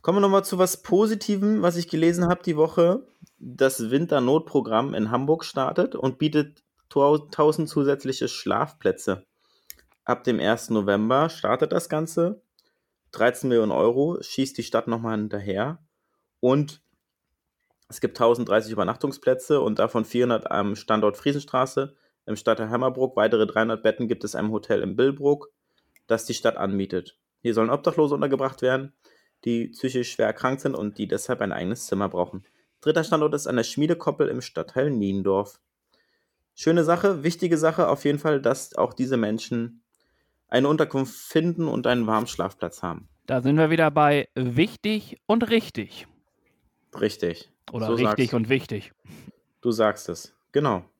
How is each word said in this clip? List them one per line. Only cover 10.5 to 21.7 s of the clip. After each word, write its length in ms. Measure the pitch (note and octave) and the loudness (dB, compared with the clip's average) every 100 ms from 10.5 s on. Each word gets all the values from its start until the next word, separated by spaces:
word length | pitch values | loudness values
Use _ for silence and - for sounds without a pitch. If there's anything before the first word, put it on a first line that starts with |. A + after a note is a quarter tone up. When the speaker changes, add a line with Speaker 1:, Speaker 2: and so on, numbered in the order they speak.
| A2+ - | -2 0
Speaker 1:
November 540 | A2 G2 G2+ A2 C3 D#3+ | -2 2 0 2 2 0
startet 440 | - G2+ B2 D#3 | -2 -2 0 0
das 180 | F3 - | -2 -2
Ganze. 500 | D#3 D#3+ F3 E3+ G#3 _ _ _ _ _ _ _ | -4 -2 -2 -2 -4 _ _ _ _ _ _ _
Dreizehn 360 | - A2+ - C3+ | 0 0 2 2
Millionen 220 | A#2 G#2+ | 2 2
Euro 460 | C2 G#2 B2 D3+ E3+ | 2 2 2 0 -2
schießt 340 | - - C3+ - | -6 -4 -4 -4
die 60 | |
Stadt 260 | A2+ A#2 A#2 | -2 -2 -2
nochmal 300 | A2+ A2+ A2 | -4 -2 -4
hinterher. 600 | G#2+ G#2 G2+ F#2+ B2 E3 _ _ _ _ _ _ | -4 -6 -4 -4 -4 -6 _ _ _ _ _ _
Und 400 | B2+ C#3 D3 - _ _ _ _ _ _ _ _ _ _ _ | 2 2 0 -8 _ _ _ _ _ _ _ _ _ _ _
es 120 | - | -6
gibt 160 | - - | -6 2
tausenddreißig 560 | A#2+ A#2+ G#2 G#2 A2 | 4 4 2 0 0
Übernachtungsplätze 880 | G#2+ F#2 A#2+ C#3+ C3+ - B2+ - D3 | -2 -2 -2 -4 -2 0 0 2 2
und 180 | A2+ G#2+ | 2 0
davon 260 | A#2 A#2 A2 | 0 0 -2
vierhundert 440 | A#2+ B2 A2+ - | 0 2 0 0
am 260 | - G2+ G2 | -2 -2 -4
Standort 420 | - G#2+ G#2 G2+ | 0 2 2 0
Friesenstraße 760 | C#3+ C#3+ C#3 C3 C3+ | -4 -4 -4 -2 0